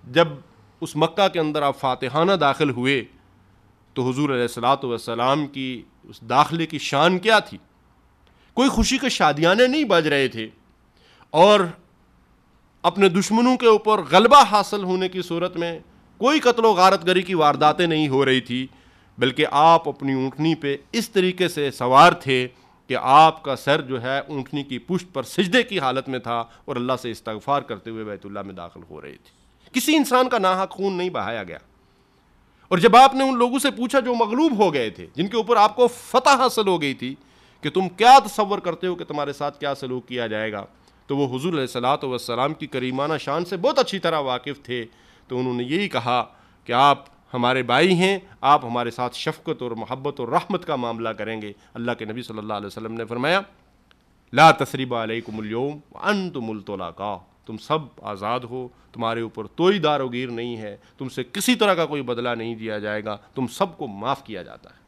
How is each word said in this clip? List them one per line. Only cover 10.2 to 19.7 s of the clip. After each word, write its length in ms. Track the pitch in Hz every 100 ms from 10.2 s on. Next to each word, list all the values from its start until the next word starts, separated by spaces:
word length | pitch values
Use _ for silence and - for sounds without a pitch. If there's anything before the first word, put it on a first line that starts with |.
| 131
تھے 200 | 113 110 _ _ _ _ _ _ _ _
اور 300 | 151 190 208 175 - _ _ _ _ _ _ _ _ _ _
اپنے 260 | 175 190 196
دشمنوں 480 | 175 185 220 240 254
کے 100 | 233
اوپر 340 | 214 214 208 147
غلبہ 320 | 175 226 277 220
حاصل 340 | 208 190 208
ہونے 240 | 185 185 185
کی 140 | 185
صورت 340 | 175 170 180 175
میں 220 | 170 160 - _ _ _
کوئی 220 | 233 302
قتل 240 | 247 233
و 80 | 226
غارت 340 | 185 185 190 170
گری 160 | 185
کی 120 | 185
وارداتیں 520 | 180 147 143 151 151 175
نہیں 220 | 156 151
ہو 160 | 131
رہی 160 | 135 131
تھی، 260 | - 123 131 - _ _ _ -
بلکہ 280 | 123 135 151
آپ 380 | 143 160